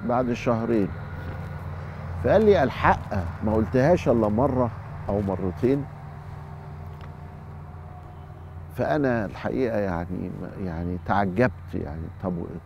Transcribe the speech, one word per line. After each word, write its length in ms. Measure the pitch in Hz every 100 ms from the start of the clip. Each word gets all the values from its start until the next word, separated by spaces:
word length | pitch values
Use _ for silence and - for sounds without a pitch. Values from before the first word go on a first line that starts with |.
| 117
بعد 280 | 120 127
شهرين، 540 | 120 - 113 117 113 92 - - - - - - - - - - - - -
فقال 220 | 120 175 220
لي: 180 | 190
"الحق 500 | 131 - 151 190 - 104 82 80
ما 100 | 107
قلتهاش 540 | 110 110 127 139 175 151
إلا 200 | 120 107
مرة 420 | 107 139 127 120 - - - -
أو 120 | 101
مرتين". 640 | 98 92 95 85 117 143 139 - - - - - - - - - - - - - - - - - - - - - - - - - - - - -
فأنا 480 | 117 151 135 117 98
الحقيقة 520 | - 107 - 127 113
يعني، 540 | 98 85 90 92 92 95 87 -
يعني 340 | 95 82 87 90 -
تعجبت، 680 | 98 101 90 123 - -
يعني 340 | - - 78 82 -
طب 100 | 95 87 87 87